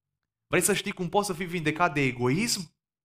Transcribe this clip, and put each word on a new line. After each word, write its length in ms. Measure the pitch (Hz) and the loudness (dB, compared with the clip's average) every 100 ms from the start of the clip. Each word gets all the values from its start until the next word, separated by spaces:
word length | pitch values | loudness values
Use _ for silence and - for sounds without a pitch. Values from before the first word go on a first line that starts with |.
| _ _ _ _ _ | _ _ _ _ _
Vrei 140 | 165 | 0
să 120 | 175 | 2
știi 180 | 196 208 | 0 -2
cum 180 | 190 175 | -6 -2
poți 180 | 202 196 | 0 0
să 60 | |
fii 120 | 165 185 | -2 -6
vindecat 480 | 175 156 151 175 | -2 -2 2 2
de 80 | 147 | 2
egoism? 720 | 135 120 123 151 233 208 165 _ _ _ | 0 2 0 2 0 -4 -6 _ _ _